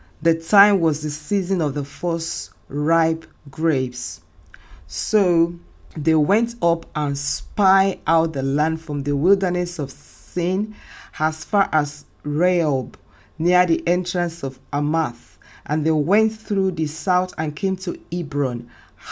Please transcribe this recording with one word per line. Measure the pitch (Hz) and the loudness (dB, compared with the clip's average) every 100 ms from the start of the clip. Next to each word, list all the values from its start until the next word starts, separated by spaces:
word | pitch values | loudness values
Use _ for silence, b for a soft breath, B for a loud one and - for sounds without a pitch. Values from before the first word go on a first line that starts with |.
| b b | b b
the | 160 165 | 0 2
time | - 208 208 196 | 4 6 6 6
was | 165 147 | 2 0
the | 151 | -4
season | 143 - 202 175 190 | -6 -2 -2 0 0
of | 151 | 0
the | 139 | -2
first | 139 - 175 165 160 - - _ - | -6 -4 -4 -2 -4 -8 -10 _ -8
ripe | 147 147 165 165 165 - _ 143 | -4 2 2 2 0 -8 _ -16
grapes. | - 165 139 127 - - - _ - - B B B B | -2 0 2 -2 -6 -10 -12 _ -20 -20 B B B B
So | - - 214 185 170 170 170 - - - 160 | -8 0 2 4 4 2 -2 -16 -20 -14 -4
they | 147 156 | 2 2
went | 151 208 233 - | 4 2 0 0
up | 170 165 - 156 | 0 0 -4 -6
and | 147 143 | -4 -4
spied | - - - - 190 190 196 - - | -4 -6 -8 0 4 4 4 0 2
out | 165 165 | 2 2
the | 143 | 0
land | 135 143 156 160 | -2 0 0 -2
from | - 147 | -4 -4
the | 143 | -2
wilderness | 143 165 196 185 180 175 - | 2 4 4 2 -2 -2 -4
of | 139 | -8
Sin | - - - - - 175 185 214 B B B B - | -8 -16 -14 -8 -2 0 0 -2 B B B B -4
as | 160 156 | -4 -4
far | - 208 - | -2 0 2
as | 156 143 - - _ 147 | 0 0 -6 -18 _ -4
Rehob, | 147 180 180 160 135 - - _ b b b | 0 2 2 2 0 -2 -12 _ b b b
near | 165 180 175 | 2 4 4
the | 160 160 | 2 0
entrance | 180 180 180 175 170 | 0 0 -2 -4 -4
of | 135 131 - | -8 -8 -6
Amath. | 143 147 160 139 - - - B B B | -4 0 0 -2 -6 -20 -20 B B B
And | 156 151 | -2 2
they | |
went | 156 147 208 220 | 2 4 4 2
through | 220 - 196 190 | 0 -4 0 0
the | 160 151 | 0 -4
south | - - 180 185 - | -4 0 0 0 -4
and | 156 | -6
came | 147 196 190 | -2 -2 -2
to | - - - | -4 -8 -6
Hebron, | 180 143 143 135 120 117 B B B - | -6 -4 -2 -2 -4 -10 B B B -12